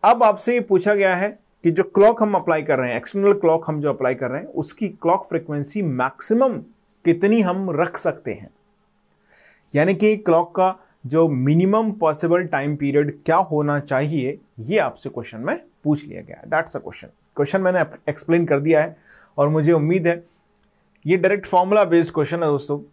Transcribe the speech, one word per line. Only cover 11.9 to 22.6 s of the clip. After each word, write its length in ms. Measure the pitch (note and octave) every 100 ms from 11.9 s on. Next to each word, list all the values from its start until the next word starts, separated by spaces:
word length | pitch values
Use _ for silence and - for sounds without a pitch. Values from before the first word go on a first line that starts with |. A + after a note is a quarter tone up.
पॉसिबल 540 | G3+ E3 D3+ E3+ F3 F3+
टाइम 280 | C#3 C#3+ D3
पीरियड 420 | C#3+ C#3+ D3 - -
क्या 120 | E3
होना 420 | F3 D3+ D3 D3
चाहिए, 600 | C#3+ C3 D3 D#3 B2+ D3 _ -
ये 180 | A2+ G#3
आपसे 300 | D3 - C3
क्वेश्चन 300 | A#2+ A#2 A2+
में 180 | C3+ E4 - _
पूछ 220 | D3 D3 -
लिया 160 | F2+
गया 160 | - -
है। 120 | A2
That's 280 | D#3 E3 A#2+
the 100 | -
question। 220 | - - _ _ -
क्वेश्चन 260 | C#3+ F#3+
मैंने 240 | F#3 F3+ D#3+ - -
एक्सप्लेन 360 | D3 - E3+ E3
कर 140 | C#3+
दिया 220 | D3 D#3+
है 140 | D#3+ - _ - _ -
और 120 | C#3+
मुझे 220 | D#3 D3+
उम्मीद 360 | E3+ D3+ F#3 E3+
है 160 | E3+ - _ _ _ _ _ _ _ D3+
ये 100 | F#3
डायरेक्ट 280 | F#3 G3+ -
फॉर्मूला 380 | F#3 F#3 G#3 F#3+
बेस्ड 260 | E3+ E3+
क्वेश्चन 300 | E3 D3 E3
है 40 | D#3+
दोस्तों 300 | C#3+